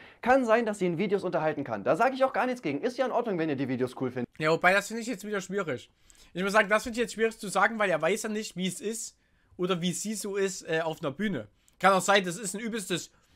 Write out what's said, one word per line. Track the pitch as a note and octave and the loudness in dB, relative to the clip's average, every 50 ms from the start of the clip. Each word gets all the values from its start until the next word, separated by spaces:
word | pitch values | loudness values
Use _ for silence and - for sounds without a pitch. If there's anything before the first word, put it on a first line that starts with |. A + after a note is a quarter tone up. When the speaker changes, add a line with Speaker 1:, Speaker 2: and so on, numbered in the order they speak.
| - - - _ | -12 -20 -18 _
Speaker 1:
Kann | - A#3 C4+ C4+ B3 | 2 4 4 4 6
sein, | A3 A3 A#3+ A#3+ | 4 4 4 4
dass | G#3+ G#3 - | 0 -2 0
sie | F#3 | 0
in | F3 E3+ D3+ | 0 2 0
Videos | G#3 F3+ G3+ F#3+ - | 0 0 0 0 0
unterhalten | F3+ E3 D#3+ D#3 D#3 D3+ D3+ C3+ | -2 -2 0 0 0 0 -2 -4
kann. | B2 A2 G2+ | -4 -4 0
Da | F#2+ A#2+ D#3 | 2 2 4
sage | E3 A3+ C4+ C4+ | 4 4 2 4
ich | C4 C4 | 2 0
auch | C4 - | 0 2
gar | F#3+ A#3+ | 0 0
nichts | B3+ B3 B3 | 0 -2 -4
gegen. | - D#3 C#3 C#3+ | -4 -4 -2 -2
Ist | E3 B3 B3 - | -2 -4 -2 -2
ja | B3+ | -2
in | - | 0
Ordnung, | - A3+ A#3 A#3 F#3+ D#3+ | 0 -2 0 0 -2 0
wenn | D#3+ D#3+ | 0 0
ihr | C#3 | 0
die | B2+ C#3 A#2+ | -2 -2 -2
Videos | C3 A#2+ B2+ B2 - - | 0 -2 -2 -2 -2 -4
cool | C3 B2+ | -4 -4
findet. | B2 B2+ A#2+ - _ | -2 -4 -6 -6 _
Speaker 2:
Ja, | - D#3 D#3 | -2 0 2
wobei, | E3 D#3+ - F3+ F#3+ | 2 4 4 4 4
das | G3+ G3 - | 4 2 -2
finde | A3 A#3 | -6 -6
ich | A3 | -6
jetzt | A#3+ A#3 F#3 G3+ | -6 -6 -6 -6
wieder | G#3 G#3 G3 | -6 -6 -6
schwierig. | F#3 - F#3 G3+ F3+ D#3 B2+ A2+ - - _ _ _ - _ - - - - | -4 -4 -4 -4 -2 -4 -4 -6 -8 -14 _ _ _ -20 _ -20 -20 -10 -6
Ich | E3+ | -4
muss | F#3+ G3 | -2 2
sagen, | G3 A3 G#3+ F#3 | 4 4 4 4
das | G#3+ G#3+ | 2 0
finde | - B3+ G#3+ A#3+ | 0 -2 -2 -2
ich | |
jetzt | A#3 - - | -2 -2 0
schwierig | G#3 A3+ A3+ A3 - | 0 0 0 -2 -4
zu | A3 F#3 | -10 -4
sagen, | - F#3+ G3 G#3+ A3+ G#3+ | 2 2 2 2 2 0
weil | G#3 F#3+ | 2 2
er | E3 D3+ | 2 2
weiß | D#3+ E3+ G3+ G3+ - | 2 0 0 0 -2
ja | A3 | -4
nicht, | G#3 G#3+ G#3+ - - | -4 -6 -6 -8 -6
wie | F3 F#3 | -4 -4
es | F3+ F3 - | -4 -4 -4
ist | - G3+ A3+ - - - - _ _ _ _ _ _ _ - | -6 -6 -6 -6 -10 -12 -14 _ _ _ _ _ _ _ -6
oder | - F3 F3+ F#3+ E3+ | -4 -2 -2 0 0
wie | F3 F3+ | 0 -2
sie | E3 - - G#3 A3 | -4 -4 -6 -6 -6
so | G#3 - G3+ G3 | -6 -6 -4 -2
ist, | G3+ G3 F#3+ F#3+ - - - | -2 -2 -2 -2 -6 -6 -2
äh, | D#3+ D#3+ | -2 -2
auf | E3 D#3+ D#3+ - | 0 -2 -4 -4
einer | D#3+ - | -6 -6
Bühne. | C3 - G#3 G#3+ F3 A#2+ G#2 - _ _ _ _ _ _ | -4 -2 -4 -2 -2 -4 -6 -10 _ _ _ _ _ _
Kann | - F#3+ G3 | 4 6 6
auch | F#3 | 6
sein, | F3+ G3+ G3 G#3 F#3 | 4 4 4 4 4
das | F3+ E3 | 2 -4
ist | A#3 A3+ F#3 - | -6 -6 -6 -6
ein | G3+ | -6
übelstes, | A#3+ A3 A3+ A3+ F#3 - F3+ D3 - - _ _ _ _ _ | -6 -4 -4 -6 -4 -4 -4 -4 -4 -10 _ _ _ _ _